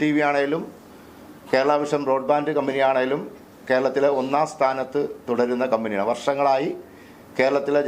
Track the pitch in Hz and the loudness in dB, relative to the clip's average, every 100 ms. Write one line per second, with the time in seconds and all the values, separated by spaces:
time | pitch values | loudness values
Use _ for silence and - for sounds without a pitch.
0 | 151 147 147 143 139 160 196 - - - | 0 2 2 0 0 -2 -6 -16 -20 -20
1 | - - - - - 131 139 147 147 147 | -20 -20 -20 -20 -2 2 2 2 0 -2
2 | 135 135 139 147 147 147 139 135 135 131 | 0 0 2 0 0 -2 -2 0 2 2
3 | 127 143 - - - - - 127 135 139 | 0 -2 -6 -16 -20 -14 -2 0 2 2
4 | 139 135 131 143 156 - 131 135 127 143 | 2 2 0 0 -2 0 0 0 -4 -4
5 | 143 - - 117 120 123 127 113 113 101 | -4 -6 -4 0 0 0 0 0 0 -2
6 | 104 120 - 139 139 135 160 - - - | -2 -2 -2 0 2 2 -2 -6 -14 -20
7 | - - - - 131 143 139 143 | -20 -20 -8 0 2 2 0 0